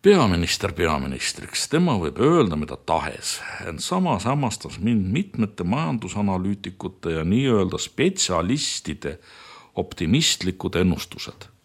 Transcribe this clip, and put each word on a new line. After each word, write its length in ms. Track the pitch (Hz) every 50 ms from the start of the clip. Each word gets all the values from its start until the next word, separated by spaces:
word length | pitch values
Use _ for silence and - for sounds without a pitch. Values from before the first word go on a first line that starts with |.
Peaminister 680 | - 190 208 185 139 104 90 87 85 80 - - - 98 -
peaministriks, 920 | - 87 80 78 71 67 69 65 60 - - - - - - - - - -
tema 280 | - 160 180 175 135 98
võib 200 | 85 73 - -
öelda 340 | 113 147 170 170 131 95 80
mida 200 | 76 76 71 64
tahes, 600 | - _ - 82 80 71 71 - - - - - - - - - - -
ent 160 | - 82 73
samas 420 | - - 180 185 185 175 131 92 98
hämmastas 520 | 120 139 147 139 113 - - - - - -
mind 320 | 87 113 120 110 92 92 104
mitmete 520 | 156 202 - - - 110 101 - - 90
majandusanalüütikute 1500 | 87 104 107 82 160 - - - 90 - 101 104 98 95 92 90 98 101 98 - - 92 - - 92 - _ - 85 80 80
ja 60 | 80
nii-öelda 520 | 85 98 120 139 135 117 104 95 90 - -
spetsialistide 1400 | - - _ - 147 185 185 - - - 92 82 82 90 127 147 143 - - - - - 78 - - 71 71 - _ - - - - - - - - - _ -
optimistlikud 1000 | - - - - 82 78 104 147 165 - - - - 90 - - - - - 82
ennustused 680 | 90 92 82 - - - - - - - - - - - _ _ _